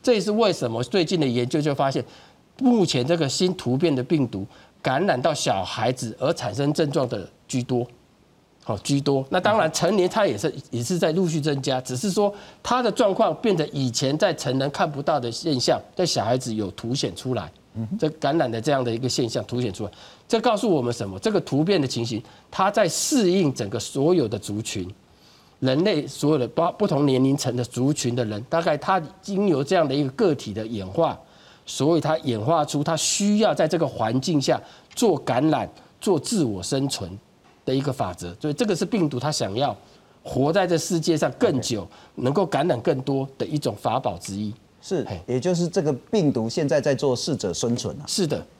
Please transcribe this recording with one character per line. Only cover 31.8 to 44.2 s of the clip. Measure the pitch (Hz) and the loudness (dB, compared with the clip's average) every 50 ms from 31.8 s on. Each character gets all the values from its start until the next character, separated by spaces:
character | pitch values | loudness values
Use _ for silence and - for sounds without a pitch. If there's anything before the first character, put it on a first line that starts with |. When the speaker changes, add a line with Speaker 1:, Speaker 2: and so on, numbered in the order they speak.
| 135 151 170 | 2 2 2
Speaker 1:
以 | 160 | 2
它 | 143 156 156 160 | 2 2 0 0
演 | - 139 117 107 | 0 -2 -2 0
化 | 104 123 170 160 147 | 0 2 2 2 2
出 | 147 - 147 147 | 0 -2 -2 0
它 | 170 165 | 0 -2
需 | 151 - - - - 202 202 208 208 | 0 0 -2 0 0 2 2 4 4
要 | 220 190 - | 2 2 2
在 | - 175 | 2 2
这 | 151 175 165 | 2 2 0
个 | 160 | 0
环 | 131 - - 113 110 117 131 | 0 0 -2 -2 0 0 0
境 | 131 - 170 143 | 0 2 0 2
下 | 131 - 151 123 - - - - - _ - | 2 2 0 0 -2 -12 -20 -20 -20 _ -2
做 | - 247 220 170 | 2 2 2 2
感 | 131 - - 123 120 143 156 | 2 0 0 0 2 2 2
染、 | 151 131 104 90 - - - - _ _ | 2 0 -2 -6 -10 -18 -20 -20 _ _
做 | - 220 185 147 | 0 0 0 2
自 | - - 240 202 156 | 0 0 0 0 0
我 | 120 104 92 | 0 -2 -4
生 | 90 - - 135 139 | -4 -4 -2 -2 -2
存 | 139 - - 98 85 87 110 _ _ _ _ _ - _ _ _ | -2 -4 -6 -8 -10 -12 -16 _ _ _ _ _ -20 _ _ _
的 | - 131 | -2 -2
一 | 135 | 0
个 | 131 143 | 0 -2
法 | 120 - 117 92 87 | -2 -2 -4 -6 -4
则。 | - 87 87 85 - | -8 -10 -12 -12 -6
所 | - 156 | -6 -6
以 | 147 | -2
这 | - 247 | -2 0
个 | 208 180 | 0 0
是 | 156 - | 0 -2
病 | 170 - 214 170 147 | -2 0 0 0 0
毒 | 131 123 | -2 -2
它 | 120 147 | -4 -2
想 | 147 - 120 98 98 | -2 -2 -4 -4 -2
要 | 117 139 135 104 - - - - - _ _ _ _ | -2 -2 -2 -2 -6 -12 -20 -20 -20 _ _ _ _
活 | _ - - 127 131 147 170 | _ -6 0 0 2 2 2
在 | 196 185 | 2 2
这 | 175 175 | 2 0
世 | 156 - - 185 165 | 0 0 0 -2 0
界 | 156 - 165 | 2 2 2
上 | 151 170 147 123 - | 2 2 -2 0 2
更 | 247 220 151 131 | 2 2 2 0
久， | 113 - 120 104 | -2 -2 -4 -4
Speaker 2:
OK。 | 90 - - - - - _ | -6 -10 -16 -20 -20 -18 _
Speaker 1:
能 | - 123 123 | -2 -2 0
够 | 139 208 190 | 2 2 0
感 | - - 135 147 | 2 0 0 2
染 | 180 - 120 | 0 0 0
更 | - 180 147 131 | 0 0 -2 0
多 | 131 - 139 135 135 135 - | 0 -2 -2 -2 -2 -4 -6
的 | - 117 | -8 -6
一 | - 151 | -4 -2
种 | 151 - 131 104 | -2 -2 -2 -4
法 | 104 - 127 110 131 | -2 -2 -2 -2 0
宝 | - 123 92 | -2 -2 -6
之 | 87 | -6